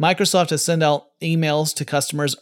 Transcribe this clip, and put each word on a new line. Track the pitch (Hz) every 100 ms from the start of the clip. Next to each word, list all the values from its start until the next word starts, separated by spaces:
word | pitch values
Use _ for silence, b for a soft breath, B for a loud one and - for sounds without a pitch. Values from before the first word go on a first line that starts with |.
Microsoft | 156 185 196 185 170
has | 156
sent | - 165
out | 156 143 - _
emails | 165 165 156 151 151 -
to | 143
customers | 147 - 151 143 -